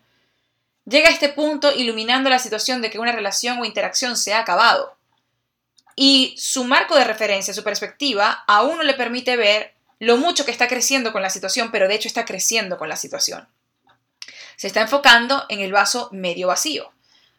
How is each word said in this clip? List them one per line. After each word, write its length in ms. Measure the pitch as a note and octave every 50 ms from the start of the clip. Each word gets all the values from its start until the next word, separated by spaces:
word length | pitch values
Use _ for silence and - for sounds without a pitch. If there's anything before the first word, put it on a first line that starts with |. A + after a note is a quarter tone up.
| _ _ _ _ _ _ _ _ _ _ _ _ _ _ _ _ _
llega 220 | G3+ A#3+ D4+ D#4
a 60 | E4 -
este 160 | - D4 C#4+
punto 440 | C#4+ C#4+ D4+ D4+ D4+ C#4 D4 C#4+ C#4
iluminando 560 | B3+ B3 A#3 A3 A3 A3 A#3 B3 C4 C4+ C4+
la 100 | B3+ B3
situación 420 | A#3 G#3+ A3 G#3+ - - B3+ B3
de 80 | A3+ A3
que 100 | G3+ G#3
una 140 | A#3 A#3+ A#3+
relación 460 | A3+ G3+ G3 G3 - A#3+ A#3+ B3 A#3+
o 60 | A3+
interacción 520 | G#3+ - G#3 F#3 F#3 - - C4 B3 A#3
se 160 | - - G3+ G#3
ha 60 | A3+
acabado. 580 | A3 - F3 F#3+ A3+ A3+ G3 - - - - _ _ _ _ _ _ _ _ _ _ _ _ _ _ _ _ _ _ _ _
Y 400 | - C4+ C#4 C#4 C4 C4 - -
su 280 | - - - - C4+ B3
marco 300 | B3 C4+ E4 - - E4+
de 100 | C#4+ A#3+
referencia, 480 | G#3+ G#3+ - A3 G#3 G3 G3 F#3 G#3 F#3
su 100 | G#3+ G#3
perspectiva, 800 | G#3+ G3+ - G#3+ F#3 - - D4 C#4 A3+ G3 G#3 A3+ - - -
aún 300 | - G#3 G#3 A#3 C#4+ E4+
no 60 | E4 D#4
le 120 | C#4 -
permite 420 | B3+ A#3+ A#3 A#3+ B3+ B3 B3+ B3
ver 360 | A#3+ A3 G3+ G#3 G#3+ - - _ _ _ _ _ _
lo 180 | A3 A#3 A#3+
mucho 280 | B3+ D4+ F4 F4 D#4 C#4
que 60 | -
está 160 | A#3+ - B3
creciendo 440 | A#3 B3+ A#3+ A#3 - C4 C4+ A#3+ A3
con 100 | G#3+ G3+
la 80 | F#3+ F#3
situación, 420 | F#3 F#3+ G3 F#3+ - B3 A3+ A#3
pero 160 | A#3 G3+ F#3+
de 80 | F#3+ G#3
hecho 120 | G#3+ -
está 180 | A3 - A#3+ A3+
creciendo 520 | - G3 F3+ - - A3+ A3+ G3+ F#3 F3+
con 120 | - D#3 D#3
la 60 | D3
situación. 520 | - - D3+ - - - - E3+ D#3+ - _ _ _ _ _ _ _ _ _ _ _ _ _ _ _ - - - - - - -
Se 120 | - -
está 140 | G3 F#3+ G#3
enfocando 640 | A3 A3+ C4+ C#4+ C#4+ B3+ A#3 A#3 A#3+ B3 C#4 C4+ - -
en 100 | G#3+ G3+
el 120 | G3 F#3+
vaso 380 | G3 G3+ G#3 - - A#3+ - -
medio 360 | G3 F#3+ F#3 F3 F3 F3+ F3+
vacío, 440 | F3+ F3+ - - D#4 C#4+ - - - _ _ _ _ _ _ _ _ _